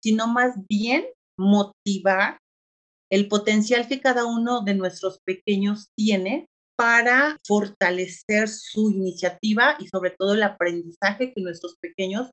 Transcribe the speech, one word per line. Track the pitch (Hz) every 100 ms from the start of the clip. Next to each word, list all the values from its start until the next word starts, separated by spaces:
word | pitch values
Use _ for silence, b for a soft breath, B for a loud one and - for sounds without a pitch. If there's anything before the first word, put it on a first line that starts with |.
sino | 220 220 226
más | 240 247 247 190
bien | 208 226 277 - - _ -
motivar | 190 208 202 _ - 190 196 190 208 - _ _ _ _ _ _ _
el | 196 202
potencial | 208 208 214 214 240 240
que | 262
cada | 269 247 240
uno | 233 233 247
de | 202
nuestros | 196 185 185 190 185 -
pequeños | 190 - 202 202 208 - -
tiene | 214 196 185 277 - _ _ -
para | 233 233 233 247 294 302 -
fortalecer | 208 208 - 180 180 185 - - 214 220
su | 214 - 214 214
iniciativa | 190 190 180 180 - 214 214 240 175
y | -
sobre | 190 180
todo | - 190
el | 208
aprendizaje | 208 208 175 175 170 - 196 208 254
que | 208
nuestros | 185 170 175 -
pequeños | 175 - 190 202 254